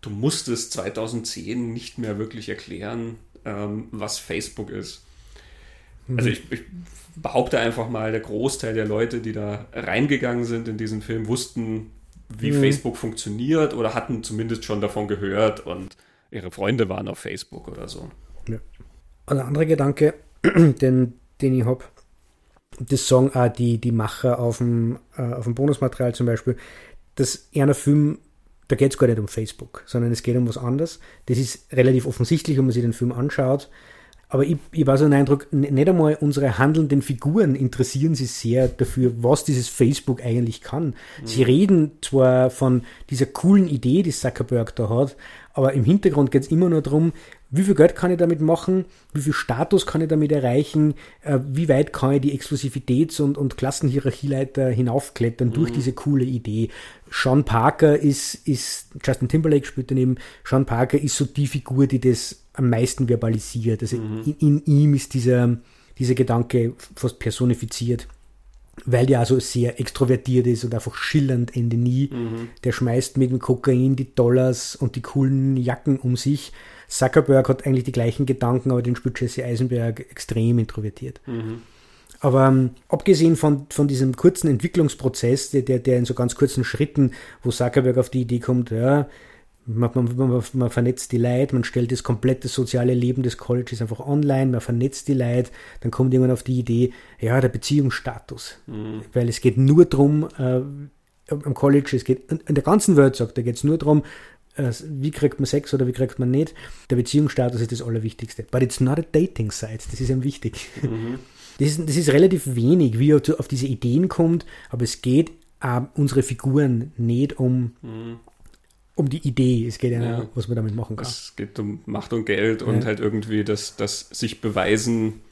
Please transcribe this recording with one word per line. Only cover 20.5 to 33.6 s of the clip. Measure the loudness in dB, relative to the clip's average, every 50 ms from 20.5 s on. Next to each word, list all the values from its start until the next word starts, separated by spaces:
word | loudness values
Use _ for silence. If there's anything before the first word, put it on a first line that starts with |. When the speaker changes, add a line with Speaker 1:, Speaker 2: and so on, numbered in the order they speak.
| 6 6 6 6 6 4 2 4 4 4 2 0 -2 _ _ _ _ _
Speaker 2:
den | -2 0 2 2
ich | 0
hab, | 0 -2 -4 -6 -20 _ _ -20 _ _ _ _ _ _ _ _ _ _ _ _ _ -14 -14
das | -4 -2 -2 -2 2 4
sagen | 4 4 4 4 2
auch | 2 0 0
die, | 0 0 0 0 0 0
die | 0 0
Macher | 0 0 -2 -4 -6 -2 0 0 0 2
auf | 0 -2 -2 0
dem, | 0 0 0 0 0 -2 -4 -6 _ _ _
äh, | -8
auf | -6 -6 -6 -6 -6
dem | -6 -2
Bonusmaterial | 0 0 0 0 0 -2 -4 -2 -2 -2 -2 -2
zum | 0 0
Beispiel, | 0 0 0 -2 -4 -4 -4 -8 -20 -20 -20 -20 -20 -20 -20 _ _ _
dass | -2 -2 -2 -2 -10 _ _ _
einer | 2 2 2 2
Film, | 2 2 2 4 4 2 0 -2 -6 _ _ _ _ _ _ _ _ _ _
da | 0
geht's | 2 2 0 2 2
gar | 2 2
nicht | 2 0
um | -2 -6
Facebook, | -6 -8 -8 -8 -10 -16 -18 -18 _ -20 -18
sondern | -6 -4 -2 0 0
es | -2 -2 -2
geht | -2 0
um | 0 0 0
was | -2 -4
anderes. | -4 -4 -2 -2 -4 -4 -6 -14 -20 -20 -20 -20 -4 -2
Das | 0 0
ist | 0 -2 -6 -12 _ _
relativ | 2 4 4 6 6 4 2 -2
offensichtlich, | -2 -2 0 0 0 0 0 0 0 2
wenn | 2
man | 2 2
sich | 2
den | 0 0 -2
Film | 0 -2 -2
anschaut. | -2 -2 -4 -4 -2 -2 0 0 0 0